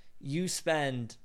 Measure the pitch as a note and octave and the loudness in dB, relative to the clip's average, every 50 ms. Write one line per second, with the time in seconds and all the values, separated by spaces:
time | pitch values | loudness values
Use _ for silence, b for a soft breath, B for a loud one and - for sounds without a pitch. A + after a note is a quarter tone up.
0 | b b b - - C#3 C#3+ E3+ F#3 F3 - - - E3+ D#3+ D3+ C#3+ C3+ B2+ B2 | b b b -8 -4 -2 0 2 2 2 0 0 2 2 4 4 4 2 2 0
1 | A#2 A2 - - | -2 -4 -8 -14